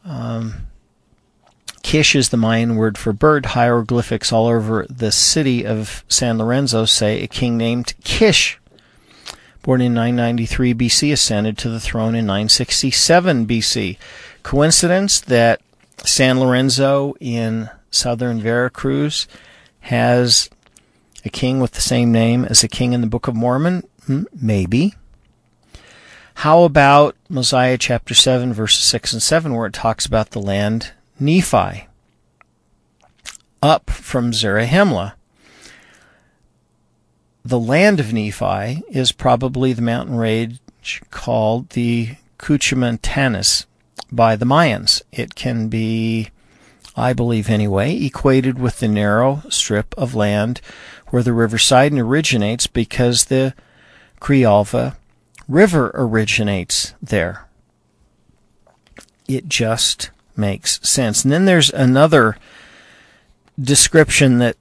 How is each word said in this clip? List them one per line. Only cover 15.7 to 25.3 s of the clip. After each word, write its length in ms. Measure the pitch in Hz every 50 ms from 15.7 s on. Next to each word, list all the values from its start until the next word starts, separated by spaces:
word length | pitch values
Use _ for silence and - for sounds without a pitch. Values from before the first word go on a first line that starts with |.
| _ _ _ _ _ -
San 420 | - - - - 131 131 127 131
Lorenzo 760 | 131 127 123 127 131 135 120 131 135 139 139 139 139 143 135 -
in 500 | - 127 117 117 113 113 110 113 110 107 - - _ _
southern 480 | - - - 123 120 113 123 123 117 113
Veracruz 880 | 107 113 117 120 123 123 _ - - 135 135 143 147 151 - - - - - - - - - - _ _ _ _
has 680 | - - 123 120 117 120 123 123 123 120 113 - - - _ _ _ _ _ - _ _ _ _ _ _ _ - _
a 60 | 107
king 300 | - - - 127 131 135
with 120 | 127 113
the 80 | - -
same 300 | - - 131 120 120 120
name 340 | 113 113 113 117 117 123 123
as 200 | - 117 - -
a 40 | 110
king 240 | - - 127 123
in 80 | 123 120
the 60 | 117
Book 220 | 110 117 113 - -
of 80 | 120
Mormon? 480 | 113 120 123 123 135 156 175 185 180 - _ _ _ _
Hmm, 180 | - 131 143 196 - -
maybe. 600 | 175 123 110 107 98 92 87 107 127 165 208 - - - _ - _ _ _